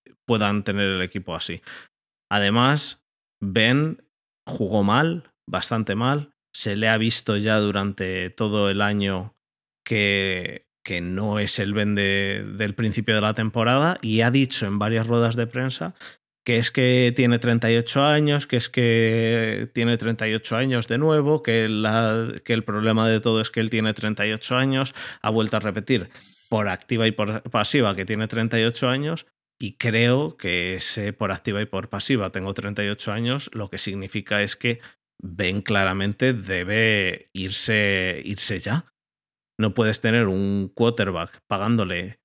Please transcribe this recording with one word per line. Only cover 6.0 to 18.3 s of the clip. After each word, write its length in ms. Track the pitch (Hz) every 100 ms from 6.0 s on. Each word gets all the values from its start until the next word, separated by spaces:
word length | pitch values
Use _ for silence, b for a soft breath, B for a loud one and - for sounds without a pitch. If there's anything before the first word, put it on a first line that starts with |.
| 127 147 147 _ _
Se 220 | - 110 101
le 120 | 110
ha 80 | 110
visto 380 | 113 - - 104
ya 220 | 107 110
durante 720 | 104 101 101 98 92 92 92
todo 400 | - 107 104 101
el 100 | 98
año 540 | 104 104 98 95 107 - _ _ _ _
que, 840 | - 110 101 101 95 92 87 - - _
que 160 | - 90
no 400 | 87 92 107 104
es 180 | 101 -
el 160 | 101
Ben 220 | 104 104 101
de, 480 | 98 98 98 101 101 101
del 180 | 104 104
principio 400 | 110 104 110 107
de 40 |
la 140 | 107
temporada 640 | 110 110 117 113 131 160 -
y 180 | 110 110
ha 100 | 117
dicho 360 | 135 131 - 101
en 120 | 101
varias 280 | 104 113 110
ruedas 260 | 120 117
de 140 | 117 117
prensa 460 | 123 131 127 165 - B B _ _ -
que 100 | 117
es 140 | 120
que 420 | - 127 127 123
tiene 240 | 120 123 120
treinta 320 | 120 117 117
y 60 | 117
ocho 260 | 117 139
años, 440 | 143 151 147